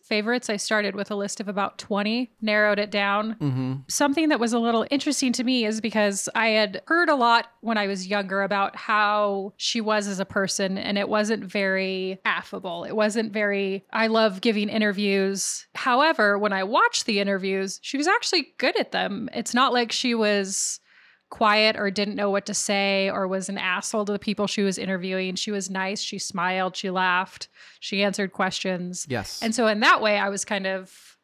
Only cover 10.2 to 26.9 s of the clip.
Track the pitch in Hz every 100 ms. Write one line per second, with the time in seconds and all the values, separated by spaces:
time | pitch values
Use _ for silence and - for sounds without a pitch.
10.2 | 190 202 190 - 190 190 - 202 202 214
11.2 | 214 214 190 202 190 190 190 190 185 190
12.2 | 214 170 - 190 185 170 - 214 214 226
13.2 | 220 214 208 196 190 190 - 220 226 220
14.2 | 220 190 233 208 208 220 208 196 202 196
15.2 | 190 196 - - - - 262 247 311 294
16.2 | 208 202 208 190 190 294 466 - - 202
17.2 | 202 190 190 190 190 - - 277 320 453
18.2 | - 359 - - 262 - - 185 190 196
19.2 | - - - 240 269 247 240 - 254 233
20.2 | 208 202 190 196 - - _ _ - _
21.2 | - - 214 214 220 214 202 202 202 202
22.2 | 202 196 208 196 - 202 196 196 190 202
23.2 | 185 190 185 196 185 185 - 220 208 202
24.2 | 220 202 202 - 196 185 185 185 185 190
25.2 | 185 185 220 202 185 190 190 208 - 196
26.2 | - 180 180 185 185 - 190